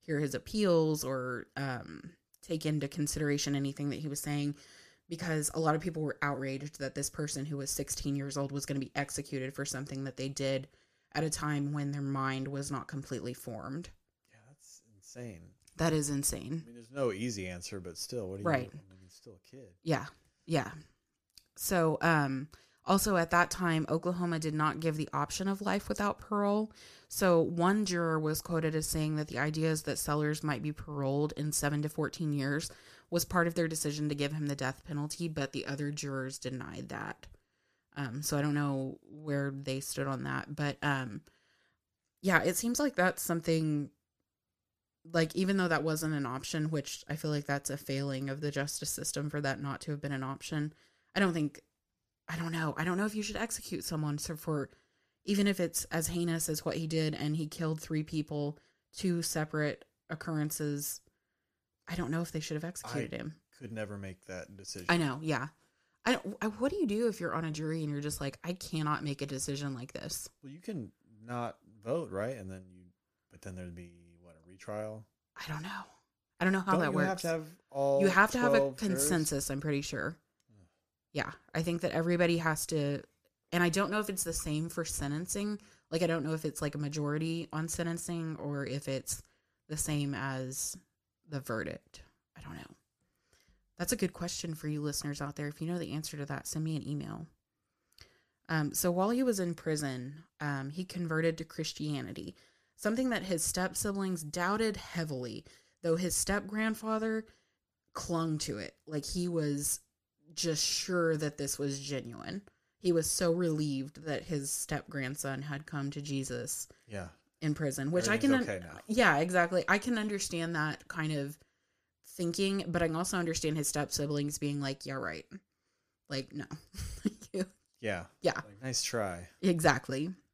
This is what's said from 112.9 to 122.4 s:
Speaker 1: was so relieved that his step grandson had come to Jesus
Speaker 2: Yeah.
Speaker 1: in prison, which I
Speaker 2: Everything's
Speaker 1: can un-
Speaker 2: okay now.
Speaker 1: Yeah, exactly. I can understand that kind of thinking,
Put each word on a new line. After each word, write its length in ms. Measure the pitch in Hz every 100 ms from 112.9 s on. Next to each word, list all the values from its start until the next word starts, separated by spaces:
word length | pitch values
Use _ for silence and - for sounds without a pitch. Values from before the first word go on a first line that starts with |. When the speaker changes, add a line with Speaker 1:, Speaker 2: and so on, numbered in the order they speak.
Speaker 1:
was 180 | 170 156
so 220 | - 175
relieved 720 | 170 175 151 151 135 135 -
that 180 | 156 143
his 300 | - 151 139
step 360 | - - 151 -
grandson 540 | 143 127 143 143 135
had 240 | 147 139 151
come 240 | 147 139
to 100 | 143
Jesus 680 | 147 139 131 120 120 - - - -
Speaker 2:
Yeah. 220 | 107 85 - _ _
Speaker 1:
in 140 | 156
prison, 360 | 147 151 131 139
which 180 | 175 175
I 60 |
Speaker 2:
Everything's 320 | 220 277 269 233
Speaker 1:
can 40 |
un- 60 | 95
Speaker 2:
okay 80 | 87
now. 60 | 76 -
Speaker 1:
Yeah, 320 | 220 214 147
exactly. 460 | 165 180 170 180 -
I 120 | 202
can 200 | 226 233
understand 560 | 214 202 - 170 165
that 320 | 170 151 147 -
kind 240 | 170 156
of 240 | 151 139 151 _ _ _ _ _ _ - -
thinking, 460 | 170 170